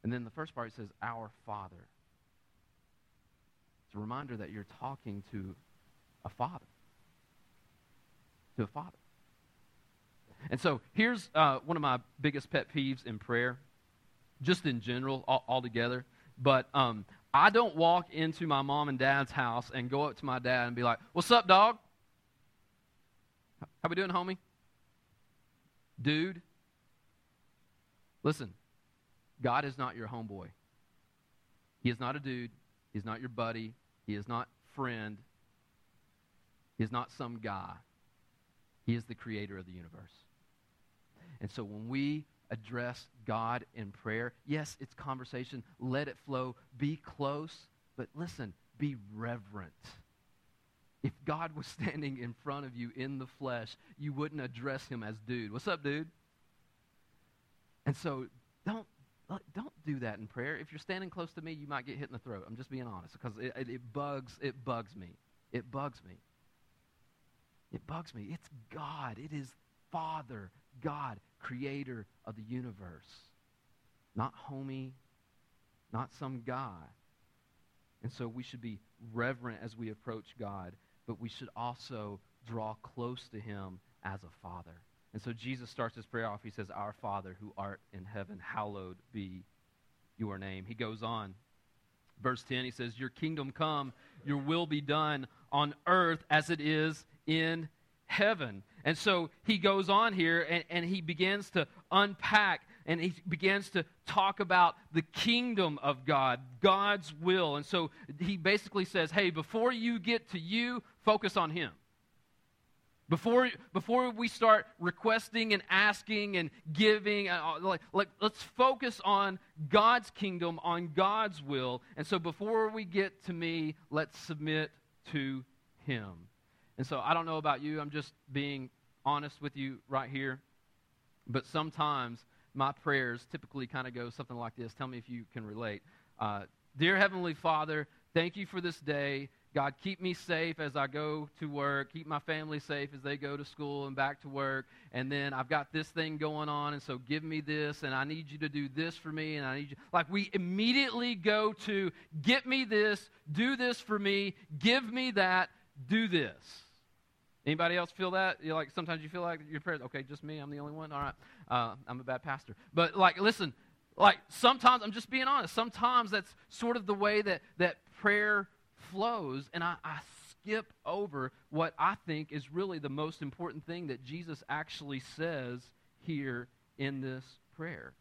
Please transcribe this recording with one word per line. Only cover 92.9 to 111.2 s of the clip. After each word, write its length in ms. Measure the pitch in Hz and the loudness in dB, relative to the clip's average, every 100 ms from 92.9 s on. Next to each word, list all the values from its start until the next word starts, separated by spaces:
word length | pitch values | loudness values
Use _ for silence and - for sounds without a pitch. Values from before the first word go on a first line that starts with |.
| 110 | -6
"Your 100 | 131 | -10
kingdom 440 | - 156 156 135 | -4 -4 -4 -6
come, 400 | - 156 151 135 - - - | -2 0 0 -4 -10 -20 -14
your 140 | 143 143 | -4 -2
will 280 | 139 165 170 | 2 0 2
be 140 | 151 | -2
done 460 | 143 151 151 147 131 - - | 0 2 2 0 -6 -14 -2
on 240 | 143 147 147 - | 2 2 0 4
earth 380 | 185 170 160 - | 4 4 2 4
as 200 | 151 151 | 4 4
it 100 | 170 | 0
is 440 | 147 156 156 156 - - - | 2 2 2 -2 -12 -12 -2
in 420 | 160 160 165 156 _ _ _ _ | 2 2 -2 -6 _ _ _ _
heaven." 560 | - 202 208 131 98 - - | 2 2 2 -4 -8 -16 -4
And 120 | 143 160 | -2 2
so 340 | 208 185 165 - | 4 4 2 -6
he 140 | - 214 | 0 4
goes 300 | 190 196 185 | 6 4 6
on 240 | 196 226 | 6 6
here 300 | 190 165 170 | 4 4 4
and, 220 | 156 170 - | 4 0 0
and 140 | 175 | -2
he 160 | 170 190 | 0 -2
begins 500 | 160 160 185 202 190 | -2 0 2 2 0
to 160 | 180 147 - - | 0 0 -4 2
unpack 720 | 185 202 196 - 208 202 165 - - - | 4 4 2 4 6 6 0 -4 -16 -2
and 140 | 170 | 0
he 120 | 175 165 - | 0 -4 -4
begins 420 | 160 190 196 196 | 0 2 2 2
to 140 | 180 160 _ - | -2 -2 _ 0
talk 340 | - 190 196 | 2 2 2
about 360 | 190 180 175 - - | 4 8 8 6 -2
the 100 | 160 | -2
kingdom 760 | 160 - 220 233 247 214 175 147 | -2 -2 4 4 4 2 2 2
of 240 | 135 131 131 | 0 0 2
God, 340 | 143 131 123 131 - | 4 4 2 -4 2
God's 520 | 196 190 202 202 151 | 6 6 4 2 0
will. 420 | 151 170 185 165 143 | -4 2 4 4 0
And 100 | 143 | 0
so 240 | 185 160 - - 143 | 0 0 -6 -14 -4
he 180 | 175 196 | -2 0
basically 480 | 165 208 - 202 | 4 2 2 -2
says, 260 | 185 190 160 | 0 2 2
"Hey, 200 | 170 190 | 4 2
before 420 | 160 151 226 240 | 2 -2 2 2
you 260 | 240 226 233 | 2 0 0
get 320 | 180 233 - | 2 0 0
to 60 | 185 | -8
you, 440 | 165 220 240 247 - _ | -2 0 0 -2 -8 _
focus 340 | - 214 | 4 4